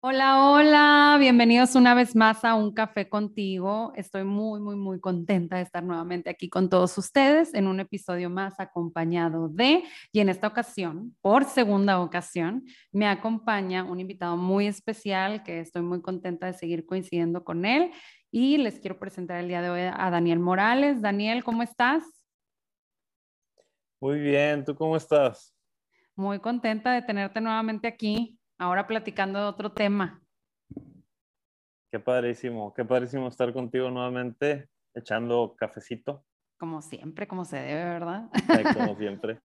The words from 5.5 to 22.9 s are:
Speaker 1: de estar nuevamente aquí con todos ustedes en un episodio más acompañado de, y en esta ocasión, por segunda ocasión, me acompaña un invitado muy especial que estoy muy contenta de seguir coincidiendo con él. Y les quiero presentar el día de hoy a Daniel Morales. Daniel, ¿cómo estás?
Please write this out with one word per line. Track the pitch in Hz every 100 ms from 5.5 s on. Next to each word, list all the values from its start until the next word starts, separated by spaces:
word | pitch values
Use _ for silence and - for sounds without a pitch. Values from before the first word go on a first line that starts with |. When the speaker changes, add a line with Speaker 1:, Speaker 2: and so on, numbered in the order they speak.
| 185
Speaker 1:
de |
estar | 180 175
nuevamente | 180 170 170 180 170
aquí | 175 175
con | - 185
todos | 185 180 -
ustedes | 185 - 269 302 330 277
en | 196
un | 190
episodio | 190 202 - 180 180
más | 180 196 190
acompañado | 190 175 170 170 165 175 170 160 165
de, | 160 247 330 339 - -
y | 214
en | 202
esta | 190 214
ocasión, | 214 - - 175 160 233 _
por | 196 233 277
segunda | - 220 202 202 190
ocasión, | 170 175 170 180 170 240 262 - _
me | 196 208
acompaña | 196 220 226 226 208 190 185
un | 185 180
invitado | 185 190 175 175
muy | 180 196 202
especial | 202 - 220 202 190 190 214
que | 208 170
estoy | 165 180
muy | 175 180
contenta | 175 185 185 170 185
de |
seguir | 180 170 170 165
coincidiendo | 185 185 175 170 170
con | 175 170 190
él. | 269 349 - - _ _
Y | 226 262 294
les | 240 -
quiero | 190 185
presentar | 165 180 175 175
el | 180
día | 175
de | 175
hoy | 175 180
a | - 185
Daniel | 175 170 170
Morales. | 175 185 208 254 285 269
Daniel, | 208 202 214 233
¿cómo | 240 226
estás? | 233 - 247 311 320 _ _ _ _ _ _ _ _